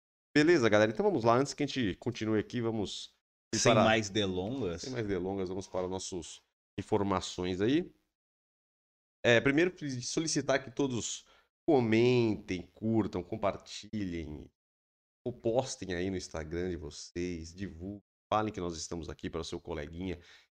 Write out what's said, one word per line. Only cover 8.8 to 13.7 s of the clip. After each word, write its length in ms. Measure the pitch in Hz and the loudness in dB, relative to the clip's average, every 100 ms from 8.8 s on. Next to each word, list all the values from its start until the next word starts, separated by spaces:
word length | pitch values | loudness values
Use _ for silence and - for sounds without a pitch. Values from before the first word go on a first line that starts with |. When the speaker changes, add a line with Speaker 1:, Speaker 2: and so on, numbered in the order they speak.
| _ _ _ _ 113 | _ _ _ _ 4
Speaker 1:
É, 140 | 117 | 6
primeiro, 340 | 127 139 180 - 147 127 | 6 4 2 -2 -8 -6
solicitar 600 | 123 - 160 156 139 135 | -4 -4 -2 -2 0 0
que 80 | 120 | -2
todos 560 | - 139 117 - - - _ _ _ - | -2 0 -2 -6 -10 -16 _ _ _ 2
comentem, 960 | 127 113 110 123 123 110 104 104 92 - | 4 6 6 6 6 4 0 -4 -6 -8
curtam, 500 | - 110 110 95 95 | -6 0 2 0 -2
compartilhem, 1200 | 87 110 98 - - | -6 -2 -2 -2 -8